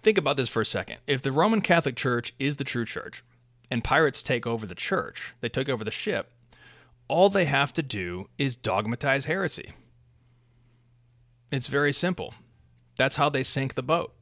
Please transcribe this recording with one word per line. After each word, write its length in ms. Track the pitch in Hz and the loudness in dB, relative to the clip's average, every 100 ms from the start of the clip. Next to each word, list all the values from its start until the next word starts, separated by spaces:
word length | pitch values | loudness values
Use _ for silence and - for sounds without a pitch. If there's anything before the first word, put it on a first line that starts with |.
think 160 | 214 196 | 4 4
about 200 | 139 135 | 2 2
this 120 | 123 | 0
for 120 | 117 | 0
a 40 | 107 | 0
second. 340 | 101 92 - - | -2 -4 -10 -2
If 140 | 135 | -2
the 100 | 139 | 0
Roman 260 | 135 196 220 | 2 4 4
Catholic 380 | - 170 147 123 | 4 4 4 -2
Church 360 | 135 120 - - | 0 0 -4 -4
is 160 | 135 143 | -4 -2
the 80 | |
true 220 | 135 123 113 | -4 -2 -4
church, 380 | - - - _ _ _ _ _ | -6 -10 -16 _ _ _ _ _
and 140 | 120 | -4
pirates 400 | - 139 151 127 | 2 4 4 0
take 240 | - 127 117 | -2 -2 0
over 180 | 117 107 | -4 -4
the 100 | 156 | -8
church, 600 | - 190 - - - - | -2 -2 -4 -10 -16 -8
they 80 | 120 | -6
took 180 | - 135 | -4 -2
over 160 | 123 | -2
the 80 | 107 | -4
ship, 400 | - - 131 - _ _ - - - - _ _ | -6 -4 -4 -4 _ _ -20 -20 -20 -20 _ _
all 220 | 156 196 | 4 6
they 160 | 196 165 | 6 2
have 280 | 139 139 | 2 2
to 100 | - | 0
do 460 | 139 101 90 90 95 - | -4 -4 -4 -6 -10 -4
is 180 | 139 120 | -4 -2
dogmatize 720 | 110 95 110 117 143 135 135 | 0 0 0 -2 0 0 0
heresy. 480 | 180 180 - - - _ _ _ _ _ _ _ _ _ _ _ _ _ _ _ _ _ | -2 -2 -6 -14 -20 _ _ _ _ _ _ _ _ _ _ _ _ _ _ _ _ _
It's 160 | 139 - | -4 -2
very 240 | 143 143 | 0 2
simple. 420 | 139 175 180 82 - - _ _ _ _ - | 2 -2 -2 -6 -10 -20 _ _ _ _ 0
That's 220 | 131 - | 0 2
how 120 | 147 | 2
they 140 | 139 | 2
sink 300 | 131 - 135 | -2 -2 -2
the 100 | - | -4
boat. 300 | 127 165 - _ | -2 -2 -2 _